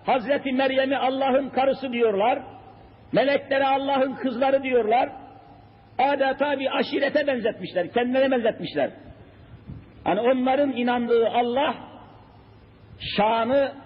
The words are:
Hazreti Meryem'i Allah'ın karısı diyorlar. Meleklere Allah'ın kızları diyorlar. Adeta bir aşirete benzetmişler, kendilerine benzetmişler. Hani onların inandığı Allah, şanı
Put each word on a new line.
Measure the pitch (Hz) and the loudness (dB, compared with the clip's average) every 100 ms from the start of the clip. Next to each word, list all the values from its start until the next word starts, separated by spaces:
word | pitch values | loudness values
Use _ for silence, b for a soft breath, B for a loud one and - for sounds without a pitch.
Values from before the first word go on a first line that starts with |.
| - | -2
Hazreti | 254 220 285 277 | 0 0 -2 0
Meryem'i | 254 269 269 269 262 | 0 2 2 0 0
Allah'ın | 247 269 269 262 269 | 0 0 2 0 0
karısı | 254 269 262 262 | 0 0 0 -4
diyorlar. | 240 226 196 220 277 - - - - - - - 196 | 0 2 2 2 0 -6 -18 -20 -20 -20 -20 -2 0
Meleklere | 269 277 277 269 269 | 2 0 0 0 2
Allah'ın | 269 277 269 269 - | 0 0 0 0 -2
kızları | 262 226 269 269 | -4 0 2 2
diyorlar. | 262 247 214 240 - - - - - - - - - - | 2 2 4 2 2 -4 -18 -20 -20 -20 -20 -20 -12 0
Adeta | 269 277 269 269 294 277 | 0 2 0 0 0 0
bir | 262 277 | -2 -2
aşirete | 240 294 277 302 285 | -2 0 0 0 0
benzetmişler, | 254 214 - 185 180 175 | 0 -2 -4 -6 -4 -2
kendilerine | 233 247 262 269 | 0 0 2 2
benzetmişler. | 254 220 - 170 147 127 - - - - - - - - - - - | 2 0 -2 -6 -2 -2 -4 -20 -20 -20 -20 -20 -20 -18 -18 -18 -8
Hani | 160 185 | -2 0
onların | 240 262 254 269 285 | 2 2 2 2 0
inandığı | 240 247 247 240 233 220 | 0 -2 0 2 2 2
Allah, | 233 240 247 311 - - - - - - - - - - - - - - - | 2 0 0 0 -4 -12 -20 -20 -20 -20 -20 -20 -20 -20 -20 -20 -14 -6 0
şanı | 214 226 226 277 269 - | 0 2 0 0 0 -4